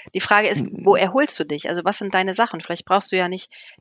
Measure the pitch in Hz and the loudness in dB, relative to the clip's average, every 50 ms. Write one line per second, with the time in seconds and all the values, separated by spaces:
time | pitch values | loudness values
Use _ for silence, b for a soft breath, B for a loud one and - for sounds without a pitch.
0 | B B - 185 - - 214 208 214 208 - 151 - - - - - 190 202 - | B B -6 -6 0 4 4 4 4 2 0 -2 -4 -6 -8 0 4 4 6 6
1 | 190 190 180 262 294 294 - - 190 147 147 147 - - 175 175 165 175 202 - | 4 2 2 0 0 0 -2 -6 -6 -6 -6 -6 -4 -4 -4 -2 -2 -2 -2 -2
2 | 208 202 - 190 185 190 185 - - - - 190 170 - 175 175 - - 185 202 | -6 -2 -2 0 0 0 0 -2 -2 -2 -2 -10 -8 -8 -8 -8 -2 0 0 0
3 | 202 - - 185 180 175 185 185 - - B B B B B B | 0 0 -2 -2 -2 -2 -4 -8 -12 -14 B B B B B B